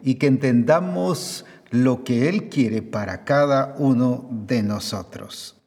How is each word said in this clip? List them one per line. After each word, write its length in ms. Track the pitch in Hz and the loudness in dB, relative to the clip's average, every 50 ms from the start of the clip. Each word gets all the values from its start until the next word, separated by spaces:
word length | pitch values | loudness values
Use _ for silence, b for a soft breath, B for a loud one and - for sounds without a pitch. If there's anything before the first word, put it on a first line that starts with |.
| - | 0
y 120 | 135 131 | -2 -2
que 120 | 127 - 143 | 2 2 2
entendamos 1160 | 131 131 139 131 123 120 117 117 151 170 180 180 180 180 180 185 175 - - - - - B B B B B B | 2 4 2 4 4 4 4 4 4 2 2 -2 -4 -2 0 0 -2 -2 -4 -10 -10 -12 B B B B B B
lo 320 | - 120 127 131 123 120 - | 0 2 2 2 2 0 -2
que 260 | - 123 117 123 151 | -2 0 2 2 2
Él 200 | 185 208 - - | 0 -2 -4 -4
quiere 320 | - 147 127 110 104 110 | 0 0 0 2 0 -4
para 440 | 107 - - 107 104 95 92 95 - | -6 -4 -6 -6 -6 -6 -8 -10 -2
cada 500 | - 143 143 147 143 139 135 131 135 - - | 0 2 4 4 4 4 2 0 0 -4 -2
uno 500 | 147 135 131 120 127 127 123 123 - - | 2 2 4 4 4 2 0 -2 -6 -10
de 320 | 120 110 104 98 127 120 107 | -10 -10 -4 -2 -2 0 0
nosotros. 960 | 104 104 101 - - - 101 90 - - - 101 98 - - - - - _ _ | 0 -2 -4 -6 -6 -8 -8 -10 -12 -14 -16 -16 -16 -16 -16 -18 -18 -20 _ _